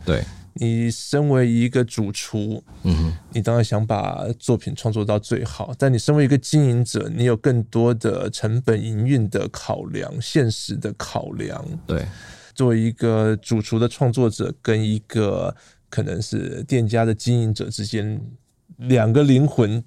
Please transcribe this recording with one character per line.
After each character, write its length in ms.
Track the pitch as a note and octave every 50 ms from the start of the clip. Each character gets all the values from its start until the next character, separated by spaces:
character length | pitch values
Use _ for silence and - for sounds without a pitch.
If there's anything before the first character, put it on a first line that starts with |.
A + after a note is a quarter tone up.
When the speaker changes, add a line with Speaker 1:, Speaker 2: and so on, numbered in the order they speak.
| -
Speaker 1:
对。 200 | - D2+ A1 G1+ - - - - - -
Speaker 2:
你 360 | - A#2 A#2 A#2 A#2 A#2 A#2
身 380 | A2+ - - - - C#3+ D3 D3
为 200 | C#3 C3 B2+ A#2+
一 200 | A#2 A#2 A#2+ B2
个 160 | B2 C3 B2
主 260 | A2+ - - G#2+ G2
厨， 500 | G#2 - - - - G#2+ G#2 G#2+ A2 A#2+ - - - - -
Speaker 1:
嗯 140 | F#2 F2
哼。 160 | D#2 D#2+ D#2+ E2 E2 - - -
Speaker 2:
你 100 | A#2 G#2
当 120 | A#2 A#2
然 80 | A#2+ A#2
想 240 | - - G#2 A2
把 380 | A2 A2+ G2 G#2 F#2+ F2 F2+ F#2 G#2 A#2 -
作 180 | - - A#2+
品 180 | G#2+ - B2 -
创 180 | - - A#2 G#2+
作 120 | A2 G#2
到 140 | A2 G#2 G#2
最 260 | - - A#2+ G#2+ A2+
好， 280 | - - - G#2 - B2 -
但 140 | C#3 C3+ B2+
你 60 | A2+
身 180 | - - D3+
为 80 | D3+ C#3+
一 20 |
个 100 | B2 C#3+ C3
经 260 | - - - D3+ D3 C3
营 120 | A#2 A#2+ A#2+
者， 260 | - - G#2+ G2+ G#2+ G#2+
你 100 | A#2 A#2+
有 120 | B2 A#2
更 260 | A2 - C#3+ B2+ A#2 A2
多 280 | - - A#2 A#2 A#2+ B2
的 380 | A2+ - A2+ F#2+ F2+ F#2 G2
成 300 | - - - A2 A2 B2 C3
本 200 | - A2+ G#2 G#2+
营 240 | A2+ A2+ G#2 A2
运 220 | B2+ C#3+ B2+ G#2+ G2
的 180 | - G2 G2 G#2
考 340 | - - - - G#2 F#2+ F#2+
量、 260 | - - G#2 - - - A#2+
现 300 | A#2 - - D#3 C3 A2+
实 240 | A2 - - - G#2
的 160 | - - G#2+ -
考 380 | - - - - - - - G2+
量。 300 | - - - - - - - - E3 -
Speaker 1:
对。 200 | - F2 D2+ - F#2+ - - - - - - - - -
Speaker 2:
作 140 | - C3 B2
为 120 | A#2 A2+
一 100 | A2+ A#2 A2+
个 440 | - - A#2 A2 A2 A2 A2 A2
主 240 | G#2 - - A#2 A2
厨 180 | G#2+ - A#2 A2
的 80 | A#2+
创 240 | A#2 - - C#3+ B2
作 180 | A2+ C3+ B2 A2+
者， 240 | G#2+ - G#2+ - - - -
跟 200 | - A2 A2 A2
一 160 | G#2+ G#2+ G#2+ -
个 480 | - - A2+ G#2+ G2+ F#2+ F2+ F2 F2+ - _ _ - _ _ _ -
可 120 | - - G#2+
能 180 | G2 F2+ F2+
是 440 | G#2 - A2 G#2 F#2 F2 E2+ E2+ -
店 240 | - C3+ B2 A2+ G#2
家 160 | A2+ A2+ A2+
的 100 | A2+ A2
经 280 | G#2+ - B2 B2 A#2+ A2+
营 120 | A2 G#2+
者 160 | - - F#2+
之 160 | A2 - G#2
间， 340 | G#2+ A#2 A2 G2+ G#2+ G#2+ G#2 A2+ A#2 B2 - _ _ _ _ _ _ - -
两 320 | A#2+ B2+ C3 A#2+ G#2+ A2 A2
个 100 | C#3+ D3
灵 240 | C#3 C3 C3 D3
魂 360 | D3 - - A#2 G2+ A2 A#2 A2+